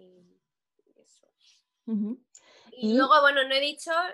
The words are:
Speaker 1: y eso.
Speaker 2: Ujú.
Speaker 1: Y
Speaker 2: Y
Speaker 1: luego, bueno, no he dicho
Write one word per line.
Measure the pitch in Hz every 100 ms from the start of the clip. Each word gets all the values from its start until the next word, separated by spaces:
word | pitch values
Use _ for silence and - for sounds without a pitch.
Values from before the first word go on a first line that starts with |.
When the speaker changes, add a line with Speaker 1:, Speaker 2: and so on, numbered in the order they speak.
Speaker 1:
y | 185 180 180 185 _ _ _ _ _ _
eso. | _ _ _ _ _ _ _ _ -
Speaker 2:
Ujú. | 220 208 254 _ _ _ _ _
Speaker 1:
Y | 254 220
Speaker 2:
Y | 233
Speaker 1:
luego, | 262 302
bueno, | 285 285 269
no | 269
he |
dicho | 285 294 - 330 359